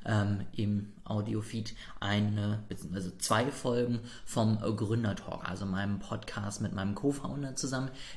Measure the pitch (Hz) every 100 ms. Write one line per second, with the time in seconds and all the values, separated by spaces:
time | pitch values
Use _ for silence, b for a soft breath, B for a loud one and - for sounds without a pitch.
0 | - 107 101 101 104 - 104 104 101 -
1 | - 107 104 110 104 113 107 B B B
2 | 101 104 104 107 104 104 - - - 92
3 | 90 - - 110 127 139 135 120 120 120
4 | B B - - 110 110 - 107 107 117
5 | 113 98 - - - 92 98 95 101 98
6 | - 110 - - 101 101 107 - 98 101
7 | 143 139 139 139 135 131 135 131 135 B
8 | B